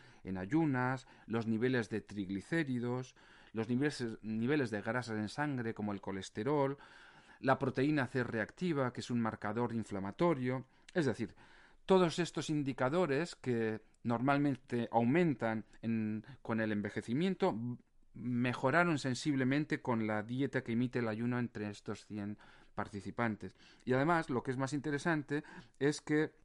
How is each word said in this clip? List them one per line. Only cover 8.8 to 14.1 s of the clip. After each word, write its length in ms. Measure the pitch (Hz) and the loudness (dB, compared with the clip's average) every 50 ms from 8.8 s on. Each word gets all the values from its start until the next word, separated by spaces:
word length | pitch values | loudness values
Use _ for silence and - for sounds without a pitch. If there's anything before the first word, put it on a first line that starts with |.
| 131 123 - | 0 0 -2
que 60 | - | -4
es 100 | 110 - | -6 -2
un 100 | 123 120 | 0 0
marcador 540 | 113 110 110 - - 104 107 117 120 113 117 | 0 0 -2 -2 -4 -4 -2 -2 -2 -2 -2
inflamatorio. 920 | 117 104 - 101 98 95 98 98 - 170 175 160 131 127 127 123 131 - - _ _ _ - - | -4 -4 -4 -4 -4 -4 -4 -2 0 2 2 2 2 0 -2 -4 -4 -6 -12 _ _ _ -6 -2
Es 140 | 185 151 131 | 0 2 2
decir, 260 | 104 - 113 92 - - - - - - - - - - - - | 0 0 -2 -6 -8 -10 -20 -20 -20 -20 -20 -20 -20 -6 2 4
todos 320 | 196 185 185 160 - - | 6 6 6 6 2 0
estos 320 | 170 - - 170 139 - | -2 -2 -2 -4 -2 -2
indicadores 840 | 156 147 139 139 123 - 127 131 151 180 185 151 135 139 170 170 - | 0 0 0 -2 0 0 0 2 2 2 2 2 2 0 0 -2 -6
que 460 | - - 131 123 117 113 110 110 107 - _ _ _ - | -6 -4 0 0 2 2 0 0 -2 -6 _ _ _ -2
normalmente 840 | 117 | -2